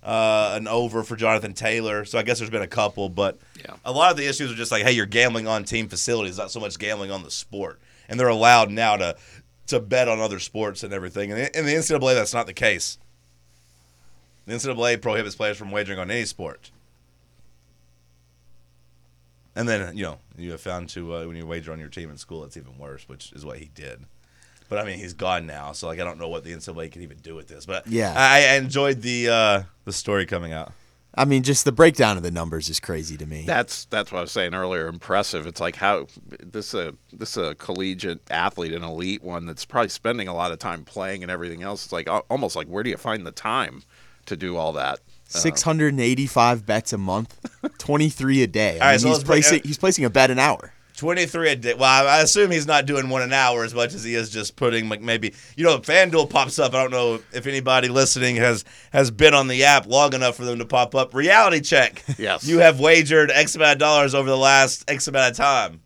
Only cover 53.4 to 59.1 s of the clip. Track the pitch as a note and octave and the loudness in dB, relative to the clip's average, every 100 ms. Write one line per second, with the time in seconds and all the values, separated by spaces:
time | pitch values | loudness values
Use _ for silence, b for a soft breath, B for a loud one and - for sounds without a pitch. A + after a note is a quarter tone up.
53.4 | B2+ A#2+ A2+ A#2 A#2 G2+ A2+ A#2 A2 A2 | 2 2 -2 -2 -4 -4 -4 -4 -4 -8
54.4 | G2+ - B2 A2+ A2 G#2+ A#2 A#2 G#2 B | -10 -2 -2 0 -4 -6 -4 -4 -4 B
55.4 | B - E3 C#3+ A2+ E3+ F#3 D#3+ C#3+ D3 | B 0 2 2 2 4 4 2 2 0
56.4 | C3 D3 C3+ C3 C3 B2+ A#2+ A2+ - B2 | 0 0 0 0 0 0 0 -2 -8 -10
57.4 | A#2+ C3+ B2+ B2+ B2+ B2+ C3+ C3 B2 A#2+ | -6 -4 2 2 4 2 2 2 0 2
58.4 | A#2+ A2+ - B B C#3 C3 | 2 0 -6 B B 2 2